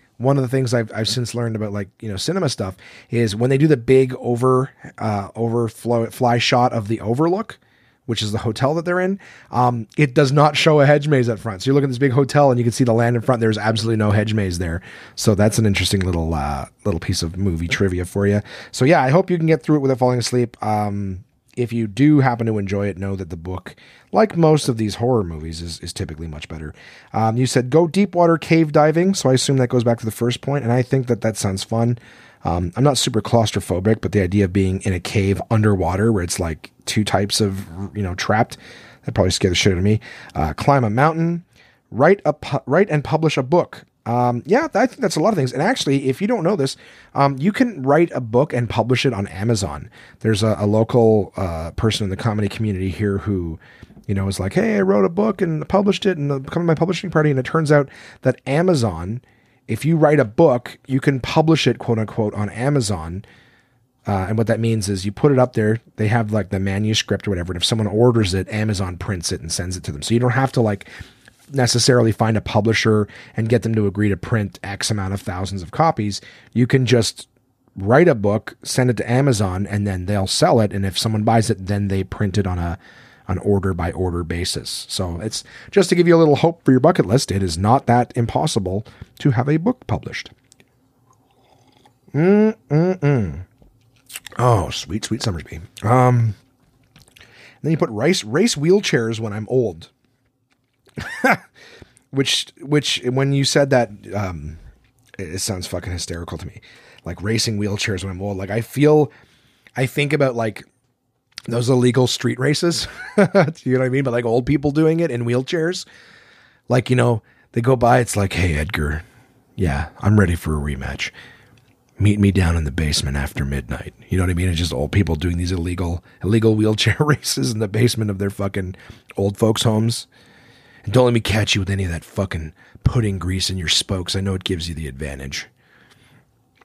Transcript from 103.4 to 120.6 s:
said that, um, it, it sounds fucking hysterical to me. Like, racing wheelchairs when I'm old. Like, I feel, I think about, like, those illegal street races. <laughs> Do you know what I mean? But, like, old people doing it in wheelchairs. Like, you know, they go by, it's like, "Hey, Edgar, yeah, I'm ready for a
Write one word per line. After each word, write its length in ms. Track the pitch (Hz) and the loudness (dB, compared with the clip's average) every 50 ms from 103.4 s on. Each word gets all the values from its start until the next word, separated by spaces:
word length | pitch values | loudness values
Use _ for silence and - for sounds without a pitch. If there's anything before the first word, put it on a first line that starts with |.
| 135 | 0
said 260 | - - 147 143 135 | 2 2 2 2 4
that, 200 | 135 123 117 101 104 101 101 104 95 | 4 2 2 0 -6 -18 -16 -8 -6
um, 440 | 104 101 92 87 76 71 76 80 - - - - _ _ _ _ _ _ _ - - | -6 -6 -6 -6 -10 -10 -12 -14 -14 -20 -20 -20 _ _ _ _ _ _ _ -14 -12
it, 160 | 95 78 82 | -12 -10 -8
it 40 | 98 | -6
sounds 260 | - - 98 90 - | -6 -4 -6 -6 -6
fucking 260 | - - 90 - 92 92 | -8 -8 -8 -8 -6 -8
hysterical 460 | 87 - - 85 85 87 - 92 80 | -8 -8 -8 -10 -10 -10 -10 -12 -12
to 80 | 95 | -12
me. 140 | - - - _ - - - - - - _ - | -14 -16 -18 _ -20 -20 -20 -20 -20 -20 _ -12
Like, 160 | 85 85 82 87 | -12 -12 -8 -4
racing 360 | 104 113 107 - 113 107 104 | -4 -2 -2 -2 -2 -2 -4
wheelchairs 460 | 104 101 101 101 - 113 98 90 98 | -4 -4 -4 -4 -4 -4 -4 -4 -6
when 80 | 98 92 | -8 -8
I'm 100 | 90 98 | -6 -6
old. 140 | 101 101 | -6 -6
Like, 140 | 92 98 92 | -6 -6 -4
I 100 | 104 117 | -4 -6
feel, 500 | 113 - - 131 147 151 151 151 143 117 - - _ _ _ _ _ _ _ _ _ - - | -6 -6 -2 2 4 6 6 6 4 2 -2 -16 _ _ _ _ _ _ _ _ _ -14 -6
I 100 | 127 135 | -4 -4
think 260 | 123 - 151 147 139 156 | -4 -2 -4 -2 0 0
about, 240 | 147 143 131 120 | 0 0 0 0
like, 280 | 117 113 110 101 - - _ _ _ _ _ _ _ _ _ _ _ _ _ _ - - | -2 -4 -4 -6 -8 -20 _ _ _ _ _ _ _ _ _ _ _ _ _ _ -16 -10
those 220 | - - 123 120 123 | -4 -4 -2 2 2
illegal 380 | 135 123 123 123 120 131 127 | 2 4 4 4 4 4 2
street 320 | 120 - - - 117 120 120 | 2 0 -2 -2 -4 -2 0
races. 480 | 135 143 151 - 175 170 160 120 - - - - - | 0 0 0 2 0 0 0 -2 -6 -10 -12 -16 -16
<laughs> 140 | - - | -4 2
Do 80 | 214 196 - - 202 160 143 - - - | 2 2 4 4 2 2 2 0 -6 -2
you 100 | 127 127 | 0 0
know 60 | 127 | 2
what 60 | 131 | 2
I 20 | 127 | 0
mean? 160 | 127 139 139 | 0 0 -2
But, 80 | 131 117 | 0 -2
like, 120 | 123 120 | -2 0
old 220 | 117 113 131 123 | 2 0 0 2
people 240 | 131 147 147 135 147 | 2 0 0 0 0
doing 300 | 143 151 160 156 165 165 | 0 2 2 4 4 2
it 100 | 170 156 | 0 -2
in 140 | 120 120 120 | -2 -2 -2
wheelchairs. 640 | 120 120 127 131 - 180 165 160 170 185 180 - - - - - - - - _ _ _ _ _ _ _ _ _ - | 0 0 -2 -2 -2 -2 -2 -2 -2 -4 -6 -10 -14 -20 -20 -20 -20 -20 -20 _ _ _ _ _ _ _ _ _ 0
Like, 200 | 120 127 110 - | 0 0 2 2
you 60 | 127 | 2
know, 280 | 123 120 120 117 107 _ _ _ _ _ _ - | 2 2 2 0 -2 _ _ _ _ _ _ -6
they 80 | 120 | -2
go 140 | 117 127 135 | 2 2 2
by, 240 | 120 120 117 123 127 | 4 4 4 4 4
it's 180 | 120 - - | 2 0 0
like, 160 | 104 98 95 - | -2 -2 0 0
"Hey, 220 | 87 90 87 76 | 0 0 0 0
Edgar, 460 | 73 78 - - 78 76 73 78 80 - _ _ _ _ _ _ _ _ _ _ | -2 -2 -4 -4 -4 -2 -2 -4 -6 -8 _ _ _ _ _ _ _ _ _ _
yeah, 320 | - 90 80 69 73 80 - - - | -4 -2 -2 -2 -2 -6 -8 -10 -4
I'm 180 | - 101 107 107 | 0 2 4 4
ready 180 | 98 85 85 | 4 2 0
for 180 | 82 - 80 78 | -2 -2 -4 -4
a 60 | 73 | -2